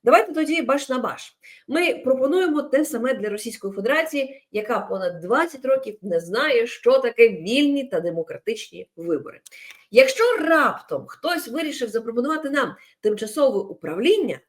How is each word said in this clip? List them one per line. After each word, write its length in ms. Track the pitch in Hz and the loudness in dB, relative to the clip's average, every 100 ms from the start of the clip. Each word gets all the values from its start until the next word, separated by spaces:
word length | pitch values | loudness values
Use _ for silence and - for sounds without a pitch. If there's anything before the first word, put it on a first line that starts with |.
давайте 300 | 233 330 392 | 6 6 4
тоді 280 | 302 311 320 | -2 -2 -2
баш 280 | 233 285 - | 0 -2 0
на 100 | 254 | -4
баш. 380 | - - - _ - - - | -4 -8 -16 _ -20 -20 -4
Ми 260 | 294 349 | 0 0
пропонуємо 680 | - 254 262 269 359 359 294 | 0 0 2 2 2 2 0
те 240 | - 269 302 | 0 0 0
саме 280 | 233 247 | -2 -2
для 160 | 226 208 | -2 -4
Російської 440 | 208 226 - 196 | -6 -8 -8 -8
Федерації, 720 | 196 208 302 320 294 269 - _ | -4 0 0 0 -2 -4 -8 _
яка 280 | 208 214 220 | -8 -2 -4
понад 400 | - 190 185 175 | -2 -4 -4 -6
двадцять 460 | 175 254 339 262 254 | -2 0 0 -4 0
років 320 | 269 240 208 | 0 0 -10
не 180 | 196 165 | -4 -4
знає, 480 | 170 208 302 247 233 | -2 -2 2 2 0
що 320 | - 240 262 | 0 4 4
таке 300 | 247 226 233 | 2 4 4
вільні 540 | 180 170 254 294 285 | 4 -2 2 2 2
та 160 | 254 175 | -2 -4
демократичні 880 | 170 165 160 143 - 226 - 170 185 - | -2 -4 -6 -8 -8 -8 -10 -18 -18 -12
вибори. 460 | 170 151 - - - - - - _ | -4 -4 -4 -18 -20 -20 -20 -20 _
Якщо 320 | 214 262 - 466 466 | 4 4 4 2 2
раптом 680 | 320 320 262 - - 139 127 | 2 4 2 0 -6 -8 -8
хтось 400 | - 311 339 - | -8 -4 -4 -4
вирішив 420 | 254 320 - 233 | -6 -6 -4 -4
запропонувати 600 | 214 226 233 262 311 302 | -4 -4 -2 -2 -2 -2
нам 260 | 285 269 180 - _ | -2 -2 -6 -20 _
тимчасове 580 | 214 208 220 302 269 202 | -2 -2 -4 2 2 2
управління 800 | - - 160 165 262 415 269 131 | -6 -10 -8 -2 2 4 2 -4